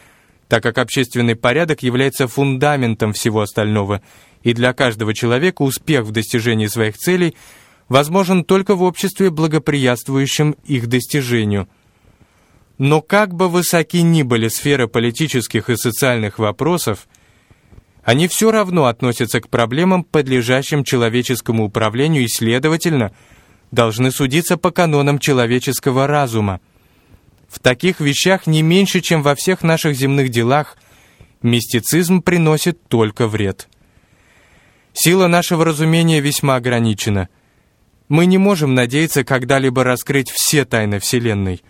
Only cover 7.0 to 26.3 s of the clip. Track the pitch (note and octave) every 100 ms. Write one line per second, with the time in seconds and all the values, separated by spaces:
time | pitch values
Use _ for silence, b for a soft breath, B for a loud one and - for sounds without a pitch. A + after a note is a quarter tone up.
7 | F3+ F#3 E3+ B B B B B - C3
8 | D3 F#3+ F3+ F#3 D#3 F#3+ F#3+ F#3 F3+ -
9 | G3 - F#3+ D#3 D#3+ D#3 - C#3+ B2+ A#2+
10 | - C3+ C3+ - D3+ - - C3 A#2 B2+
11 | - D3 B2 A#2+ G#2 G2+ F#2 b b b
12 | b b b b b b b - C#3 D3+
13 | - G3+ G#3 F3 F#3 F3+ D#3+ E3+ D#3 F3
14 | E3+ E3 B2+ A#2 A2+ - D3 C#3 A#2 B2
15 | A#2+ A#2 D#3+ B2+ - A2+ - A#2+ B2 -
16 | C3+ A#2 G#2 - G#2 G#2 C#3+ F3 - G2+
17 | - b b b b b b b b b
18 | - C3 F3+ - A3 A3 F#3+ F3 B2+ A2+
19 | B2 - A#2+ B2 - A#2 A2+ C#3 F3+ F#3
20 | - D3+ C3 B2+ A#2 C3 - D3 B2+ B2+
21 | A2+ B2 A#2+ A#2+ - A2+ G#2 A2+ G#2+ A#2
22 | D#3 D3 A#2 - A2+ B2 D#3 D#3+ F3 D3
23 | G2+ b b b b b _ A#2+ A2+ A2
24 | C3 - C3 D#3 - F3 F3+ F#3 E3+ C#3+
25 | C#3 C#3+ - C3 A#2 B2+ C#3 A#2+ C#3 C3
26 | C#3 D3 C3